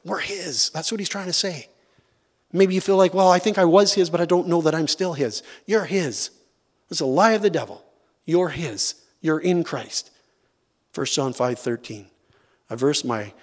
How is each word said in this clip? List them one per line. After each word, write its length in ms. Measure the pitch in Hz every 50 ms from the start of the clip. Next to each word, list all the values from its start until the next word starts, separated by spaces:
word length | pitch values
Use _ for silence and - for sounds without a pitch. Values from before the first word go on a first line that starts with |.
| -
We're 140 | 170 - -
his. 540 | - - 403 381 - 165 139 - - - -
That's 180 | 160 165 -
what 80 | 226 208
he's 80 | 196 -
trying 200 | - 202 190 185
to 60 | 170
say. 360 | - - 196 170 139 - - _ _ _ _ _ _ _ _ _ _ _ _ _ _ _ _
Maybe 220 | - 180 196 185 185
you 80 | 185
feel 160 | - - 196 190
like, 160 | 190 185 185
"Well, 160 | 190 190 185
I 80 | 180 180
think 220 | - 220 202 196
I 60 | 185
was 280 | 170 160 196 202 196 -
his, 160 | 202 180 160
but 100 | 165 165
I 60 | 175
don't 220 | 165 175 180 175 185
know 140 | 170 170
that 120 | 160 156 151
I'm 140 | 160 156 143
still 260 | - - 190 180 160
his." 300 | 131 139 113 104 - - - - - _ -
You're 180 | 208 220 185
his. 460 | 147 185 196 170 139 101 - - - _ _ _ _ _ _ _ _ _ _ _ -
It's 120 | - -
a 40 | 151
lie 280 | 131 131 165 202 226 220
of 100 | 214 208
the 80 | 202
devil. 340 | 165 151 117 - - - - _ _ _ _ _ _ _ _
You're 240 | - 160 180 180 165
his. 460 | 139 - 165 135 104 95 - - - _ _ _ _ _
You're 180 | - 160 156 156
in 240 | - 185 180 175 160
Christ. 460 | - - 127 - - - - - _ _ _ _ _ _ _ _ _ _ _ _ _ _ _ _ _
First 220 | - - 135 127 -
John 200 | - 135 131 123
five 260 | - 123 123 123 117
thirteen, 480 | - 131 117 117 - - 110 104 98 _ _ _ _ _ _ _ _ _ _ _ _ -
a 80 | 113
verse 280 | 117 131 143 147 - -
my 300 | 127 117 110 104 104 - _